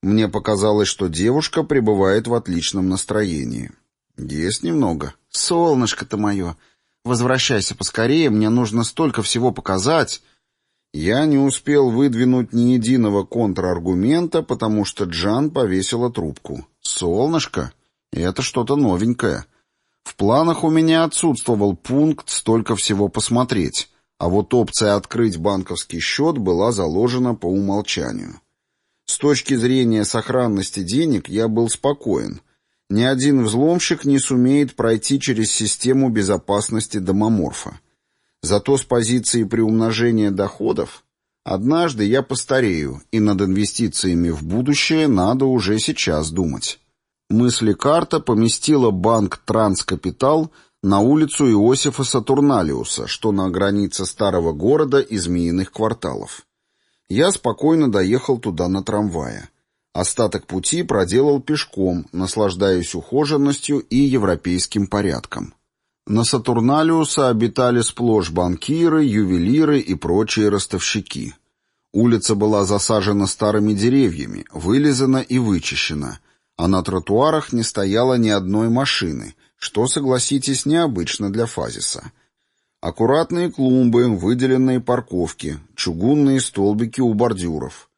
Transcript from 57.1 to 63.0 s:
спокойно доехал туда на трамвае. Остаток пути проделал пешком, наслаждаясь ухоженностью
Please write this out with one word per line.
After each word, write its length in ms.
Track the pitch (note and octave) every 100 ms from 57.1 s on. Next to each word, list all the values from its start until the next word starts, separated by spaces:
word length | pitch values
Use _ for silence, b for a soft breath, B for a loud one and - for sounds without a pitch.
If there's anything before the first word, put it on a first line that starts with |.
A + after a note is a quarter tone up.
| F#2+ E3+
спокойно 600 | F#3+ A#2+ A2 D3 D#3+ C#3+
доехал 480 | G2+ F#2 A#2+ - B2+
туда 280 | A2+ E2 F2+
на 160 | F#2+
трамвае. 680 | F#2+ G#2 G#2 E2+ C2 G#1 - _ _ _ _
Остаток 540 | D#2+ F#2 - A#2 G2 -
пути 340 | F#2 E2+ E3
проделал 600 | F3+ A2+ F2+ G#2+ C#3+ C#3+
пешком, 680 | B2 D3+ - - F#2+ F2 -
наслаждаясь 840 | E2+ F#2+ - G#2 F2+ G2 F#2 E2+
ухоженностью 840 | F2